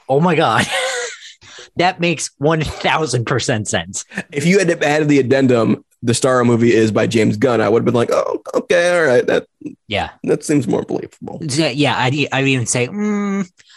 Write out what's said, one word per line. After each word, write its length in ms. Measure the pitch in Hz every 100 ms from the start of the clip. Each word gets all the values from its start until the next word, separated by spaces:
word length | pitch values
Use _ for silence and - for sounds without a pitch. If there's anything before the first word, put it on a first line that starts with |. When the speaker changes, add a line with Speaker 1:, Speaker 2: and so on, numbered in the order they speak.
| -
Speaker 1:
oh 120 | 139
my 140 | 180
God. 320 | 156 147 113 -
<laughs> 60 | 539 523 - - - - - - - - -
That 220 | 175 185
makes 320 | 175 156 - -
one 220 | 143 160
thousand 640 | 151 - 170 147 156 123
percent 420 | 113 131 - 113 104
sense. 380 | 101 85 98 - - -
Speaker 2:
If 160 | 143 160
you 140 | 196
had 100 | 180 170
added 240 | 151 151 151
the 100 | 143
addendum, 640 | 123 135 135 120 110 107 _ _
"The 80 | 117
Starro 340 | 117 135 127 120
movie 260 | 117 117
is 200 | 110 110
by 160 | 107 107
James 280 | 113 104 104
Gunn," 240 | 131 113
I 80 | 104
would 120 | 117
have 40 |
been 100 | 120
like, 160 | 120 117
"Oh, 280 | - - - -
okay, 420 | - - 175 175 175
all 80 |
right. 220 | 156 123 110
That, 200 | - - _ - - -
Speaker 1:
Yeah. 220 | 101 82 -
Speaker 2:
that 220 | - 160
seems 240 | - 147 120
more 140 | -
believable." 560 | - - - - - -
Speaker 1:
Yeah, 280 | 160 127 156
yeah, 280 | 131 139 104
I'd, 160 | 127 147 135
I'd 160 | 131 135
even 200 | 131 113
say, 200 | 127 127
"Mm, 640 | 202 208 208 202 196 185 _ _